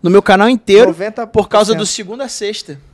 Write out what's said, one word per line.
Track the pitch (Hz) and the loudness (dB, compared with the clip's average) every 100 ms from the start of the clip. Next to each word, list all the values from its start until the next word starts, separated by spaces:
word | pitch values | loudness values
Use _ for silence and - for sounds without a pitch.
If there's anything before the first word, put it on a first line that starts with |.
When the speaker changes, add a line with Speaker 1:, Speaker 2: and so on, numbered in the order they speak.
Speaker 1:
no | 175 | 2
meu | 196 | 2
canal | - 190 214 | 4 2 2
inteiro | 247 - 196 247 | 0 2 4 4
Speaker 2:
Noventa | 165 202 214 226 | 2 -8 -10 -4
por | 226 | -4
cento. | 190 | 0
Speaker 1:
por | |
causa | 214 208 220 | 0 0 -2
do | 208 | -4
segunda | - 190 233 262 | -8 -12 -12 -12
a | |
sexta. | - 208 214 - 139 _ | -10 -10 -10 -14 -20 _